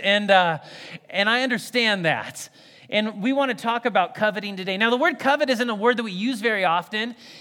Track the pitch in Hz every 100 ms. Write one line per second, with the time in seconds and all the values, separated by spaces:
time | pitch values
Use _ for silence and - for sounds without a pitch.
0 | 196 202 208 190 175 160 - - - -
1 | - 185 208 240 262 240 - 247 226 202
2 | 165 123 101 - - - - - - 208
3 | 214 208 214 269 277 226 233 233 240 196
4 | 175 - 214 202 202 190 185 190 226 247
5 | 330 294 262 294 294 233 240 208 226 240
6 | 226 180 226 247 226 208 185 170 175 214
7 | 226 233 - -